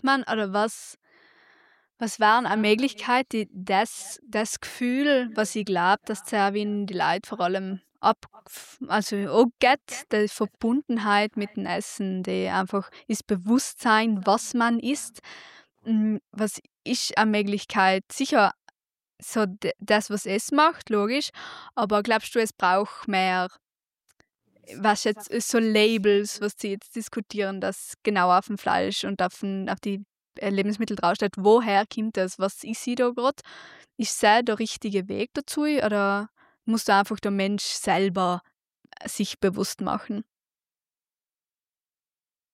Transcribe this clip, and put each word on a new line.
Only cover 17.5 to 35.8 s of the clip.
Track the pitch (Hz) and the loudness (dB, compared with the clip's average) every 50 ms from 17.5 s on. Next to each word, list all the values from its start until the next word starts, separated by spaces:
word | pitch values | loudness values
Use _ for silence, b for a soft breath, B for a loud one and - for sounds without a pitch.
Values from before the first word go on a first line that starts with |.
| 202 202 - - - 208 190 190 190 190 - - | -2 -4 -4 -4 0 2 4 4 4 2 -2 -4
Sicher | - - 269 - 302 233 202 185 - _ _ _ - _ _ _ _ _ _ _ _ - | -6 -4 -2 2 4 4 4 4 2 _ _ _ -20 _ _ _ _ _ _ _ _ -20
so | - - - 233 214 | -12 -6 -2 -2 -2
d-, | 185 190 - - - - - | -2 -2 -4 -4 -4 -4 -2
das, | 202 - 208 214 - - | 0 2 2 2 2 0
was | 202 202 - | -6 -6 -4
es | 190 196 220 - - | -2 -4 -4 -2 0
macht, | 285 294 302 330 320 - - - | 2 4 4 4 2 0 -4 -2
logisch, | 220 208 202 220 254 294 294 - - B B B B B B B B | 0 2 2 2 0 -2 -2 -4 -8 B B B B B B B B
aber | - 226 196 208 208 202 | -2 0 2 2 2 2
glaubst | 233 220 220 - - - | 2 0 0 0 -2 0
du, | 240 | 0
es | 226 220 - | 0 0 0
braucht | - 190 180 185 196 208 - - - - | 0 2 4 4 4 2 -2 -6 -10 -6
mehr, | - 202 190 185 185 185 185 180 180 - _ _ _ _ _ _ _ _ _ _ _ _ _ _ _ _ _ _ _ _ _ _ - - | -2 0 2 2 2 2 0 -2 -4 -6 _ _ _ _ _ _ _ _ _ _ _ _ _ _ _ _ _ _ _ _ _ _ -16 -8
was | 147 196 214 208 - - | -2 0 0 0 2 0
jetzt | 214 208 214 - - | -2 -2 -4 -6 -6
ist | - 233 - - | -6 -6 -2 0
so | - 233 | 0 2
Labels, | 226 220 214 220 214 226 226 214 190 208 202 202 208 208 - - | 2 4 4 4 4 4 4 2 2 4 4 4 2 -2 -6 -6
was | 226 208 - | -6 -6 -6
sie | - - 202 | -6 -6 -6
jetzt | 196 208 - - - | -6 -6 -10 -12 -12
diskutieren, | 226 220 - - 233 202 - - 208 202 190 196 190 | -10 -10 -8 -8 -8 -8 -6 -4 -4 -2 -2 -2 -4
dass | 190 190 196 - - - - _ - | -4 -4 -4 -6 -10 -14 -10 _ -2
genau | 214 208 190 180 180 | 0 2 4 4 6
auf | 180 190 - | 6 4 4
dem | - 208 | 0 -6
Fleisch | - - 196 180 180 185 196 196 - - | -4 -2 0 0 0 0 0 -2 -4 -4
und | 190 196 - | -4 -2 -2
auf | 180 185 - - | -2 -2 -4 -6
dem, | 208 196 190 196 190 - | -6 -6 -4 -4 -4 -6
auf | 190 - | -6 -6
die, | - 208 196 196 208 _ _ _ _ _ - - | -4 -6 -6 -6 -8 _ _ _ _ _ -12 -6
äh, | - 196 | -4 -2
Lebensmittel | 196 196 190 208 208 208 226 - 208 | 0 0 0 0 -2 -2 -4 -4 -4
draufsteht, | - - 170 190 - 220 196 - | 0 0 0 2 2 0 -2 -2
woher | 196 185 208 220 240 233 226 202 196 214 | 2 6 6 6 6 6 4 2 2 2
kommt | - - 226 214 220 - | 0 -2 -4 -4 -2 -2
das, | 202 185 185 - - | -2 -2 -2 -2 -2
was | 185 196 - - - | -4 -4 -4 -6 -10
ist | 214 233 - - | -8 -8 -6 -6
sie | 254 240 | -4 0
da | 247 247 240 | 0 0 0
grad? | 247 247 240 269 285 - - B B B B B B B B B B | 0 0 0 0 0 -2 -8 B B B B B B B B B B
Ist | - 214 - - - | -6 -4 -4 0 4
das | - 208 214 240 240 | 6 6 6 6 4
der | 240 214 208 | 2 0 -2
richtige | 226 - - - - 208 202 196 185 | -2 -6 -6 -6 -6 -4 -2 -2 -4
Weg | 208 202 - 226 - - | -4 -4 -4 -4 -4 -6
dazu | 294 - - - 302 294 | -8 -6 -6 -4 -2 0
oder | 302 294 269 | 0 0 0